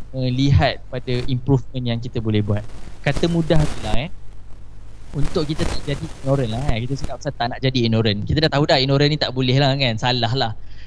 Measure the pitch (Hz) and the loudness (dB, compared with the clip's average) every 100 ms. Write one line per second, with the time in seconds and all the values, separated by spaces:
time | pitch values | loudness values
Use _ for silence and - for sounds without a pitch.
0 | - 131 127 123 139 143 139 101 - 127 | -8 -4 -2 2 4 4 2 0 -6 -8
1 | - 123 120 123 123 135 - 131 120 117 | -4 -2 0 -2 2 2 0 -6 -4 -4
2 | 127 120 110 107 101 104 104 - - - | -4 -4 0 0 0 -2 -2 -8 -8 -4
3 | 147 - 170 170 156 165 151 - 113 107 | -2 2 2 0 4 4 4 0 2 2
4 | 151 - - - - - - - - - | 2 -6 -6 -8 -10 -10 -10 -12 -12 -12
5 | - 143 139 180 147 156 165 - - 139 | -8 0 2 2 -2 -2 0 -2 -2 -4
6 | 156 - 135 135 120 113 143 110 123 135 | -6 -6 0 0 0 -2 0 0 0 -2
7 | - 123 143 - 120 120 131 127 117 113 | -4 -4 -6 -4 -4 0 0 2 2 4
8 | 113 101 104 139 156 139 151 156 131 139 | 2 0 0 2 2 2 4 4 4 4
9 | 147 151 - 127 127 131 143 139 131 110 | 4 2 -2 -2 2 4 4 2 0 0
10 | 127 123 113 131 117 113 - - | 0 0 0 0 0 -2 -6 -8